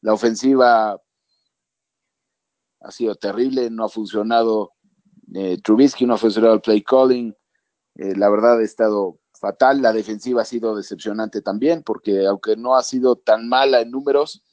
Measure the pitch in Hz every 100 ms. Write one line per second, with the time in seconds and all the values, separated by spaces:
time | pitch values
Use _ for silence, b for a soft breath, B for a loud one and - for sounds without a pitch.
0 | 107 107 117 113 127 135 123 117 107 98
1 | _ _ _ _ _ _ _ _ _ _
2 | _ _ _ _ _ _ _ _ - -
3 | 117 101 101 101 131 131 120 113 110 -
4 | 104 107 107 117 113 110 101 _ _ _
5 | _ _ _ 92 95 87 - 107 139 -
6 | 123 113 113 104 117 110 104 107 - 131
7 | 131 123 117 101 _ _ _ _ _ -
8 | 98 95 101 104 117 117 107 - 110 104
9 | 95 78 _ _ 98 - 131 139 123 110
10 | 107 107 127 120 110 120 113 107 98 95
11 | 110 107 110 107 101 104 135 165 143 107
12 | - 98 98 98 - 107 123 131 123 131
13 | 127 120 - 110 117 131 139 127 117 127
14 | 143 139 151 - _